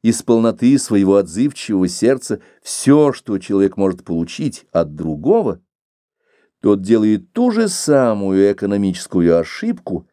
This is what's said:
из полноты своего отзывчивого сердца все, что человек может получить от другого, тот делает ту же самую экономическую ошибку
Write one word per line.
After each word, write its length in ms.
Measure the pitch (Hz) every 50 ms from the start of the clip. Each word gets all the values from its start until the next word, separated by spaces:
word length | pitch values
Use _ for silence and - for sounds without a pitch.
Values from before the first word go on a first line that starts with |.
из 200 | - 113 110 -
полноты 560 | - - 120 113 113 113 98 - 123 123 139 131
своего 380 | - - 113 98 98 95 98
отзывчивого 720 | 101 98 85 80 101 131 147 - - - - 104 92 92 87
сердца 520 | 90 - 110 120 135 127 - - 110 - _ _ _ _
все, 500 | _ - - - - 135 143 151 151 139
что 260 | 123 - _ - 104 92
человек 380 | 90 - 101 98 98 98 -
может 280 | - 98 95 92 90 _
получить 600 | - 85 82 82 85 - - 156 135 - - _ _
от 220 | - 87 82 76 73
другого, 680 | - 80 80 - 73 - 143 208 226 196 117 85 85 _ _ _ _ _ _ _ _ _ _ _ _ _ _ _ _ _ _ _ _
тот 200 | - 104 104 98
делает 500 | 92 98 113 110 107 107 107 101 92 _
ту 180 | _ 226 247 247
же 180 | 208 226 226 196
самую 840 | 180 - - 151 147 135 127 117 107 101 98 95 95 95 98 101
экономическую 840 | 101 - 104 98 101 101 101 95 87 - - - - 90 85 85 85 85
ошибку 680 | 82 - - - - 226 - - _ - 92 82 - _